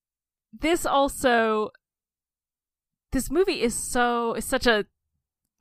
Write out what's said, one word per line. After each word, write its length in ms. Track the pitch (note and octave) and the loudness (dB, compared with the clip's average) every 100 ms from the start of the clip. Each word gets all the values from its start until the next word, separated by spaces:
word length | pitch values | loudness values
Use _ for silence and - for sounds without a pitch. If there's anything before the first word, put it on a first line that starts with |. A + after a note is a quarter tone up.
| _ _ _ _ _ | _ _ _ _ _
this 340 | A3 D4+ E4+ - | -4 0 0 2
also, 840 | C4+ C#4 - C4 A#3 A3+ G#3+ G#3+ - _ _ _ _ _ _ _ _ _ _ _ _ _ | 2 2 2 2 2 2 0 -4 -8 _ _ _ _ _ _ _ _ _ _ _ _ _
this 180 | C4 - | -6 -2
movie 320 | D4 G4 D4 | 0 0 0
is 140 | A#3 - | -2 -4
so, 580 | - B3 A#3+ A#3+ A#3 | -4 0 0 0 -2
is 120 | - - | -4 -4
such 220 | C4 B3 | 0 2
a, 180 | G#3+ G3+ _ _ _ _ _ _ _ | 2 0 _ _ _ _ _ _ _